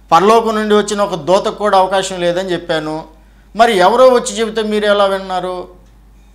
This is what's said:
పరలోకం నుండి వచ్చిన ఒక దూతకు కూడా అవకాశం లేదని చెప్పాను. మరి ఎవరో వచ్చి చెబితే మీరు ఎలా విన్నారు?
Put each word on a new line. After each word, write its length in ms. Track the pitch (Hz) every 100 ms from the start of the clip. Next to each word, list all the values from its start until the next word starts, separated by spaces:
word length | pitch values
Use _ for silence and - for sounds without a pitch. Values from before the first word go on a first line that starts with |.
| -
పరలోకం 420 | 165 196 226 214
నుండి 200 | 214 214
వచ్చిన 280 | 208 208 208
ఒక 120 | 196
దూతకు 400 | 175 143 190 208
కూడా 240 | - 208 196
అవకాశం 420 | 185 190 190 185
లేదని 320 | 175 175 190
చెప్పాను. 520 | 165 170 160 156 156 156 - _ _ _ 196
మరి 200 | 233 196
ఎవరో 320 | 180 240 262
వచ్చి 320 | 247 240 208
చెబితే 220 | 220 220
మీరు 240 | 214 208 208
ఎలా 180 | 202
విన్నారు? 640 | 196 190 190 185 185 180 180 - _ _ _ _ _